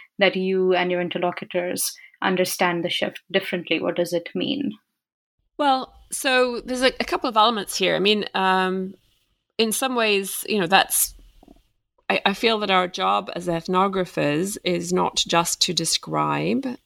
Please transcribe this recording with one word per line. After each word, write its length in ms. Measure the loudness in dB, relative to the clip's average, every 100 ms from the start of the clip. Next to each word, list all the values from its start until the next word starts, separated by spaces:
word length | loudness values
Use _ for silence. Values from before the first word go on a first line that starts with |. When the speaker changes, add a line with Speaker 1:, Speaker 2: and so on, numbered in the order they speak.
| -16 0
Speaker 1:
that 180 | 2 2
you 380 | 0 2 2
and 160 | 2 2
your 100 | -2
interlocutors 920 | -2 -2 -4 -4 -6 -4 -4 -4 -6 -8 -18 _
understand 640 | -2 0 0 0 0 0
the 60 | -4
shift 300 | -2 -4 -6 -4
differently? 500 | -2 -2 -4 -2 -2
What 160 | 0 -2
does 160 | -2
it 160 | -2 -4
mean? 380 | -4 -4 -4 -4 -8 _ _ _ _ _ _ _ -2
Speaker 2:
Well, 360 | 0 0 -2 -14 -12
so 500 | -4 2 4 2 0
there's 220 | -6 0
a, 100 | 0 0
a 60 |
couple 240 | -2 -2 0
of 80 | 4
elements 400 | 4 2 -4 0
here. 180 | 2
I 60 | 4
mean, 240 | 4 2 0
um, 600 | 0 2 2 2 -2 -6 -10 _ _ _ _ _ -2
in 160 | -2
some 220 | 0 -2
ways, 500 | 0 2 0 -2 -8 -2
you 100 | -2
know, 80 | 4
that's, 480 | 4 4 0 -2 -6 -20 _ -20 -20 _ _ _ _ -2
I, 120 | 0 0
I 80 |
feel 240 | 2 2 2
that 120 | 2
our 180 | 2 0
job 420 | -2 0 0 -2 -6
as 100 | -4
ethnographers 1120 | -4 0 2 2 0 -2 -2 0 0 -2 -4
is 280 | -4 -2 0
not 300 | 0 0 -2 0
just 320 | 0 0 0
to 100 | -2
describe 920 | 0 -2 -2 -2 -2 0 0 0 -2 -4 -10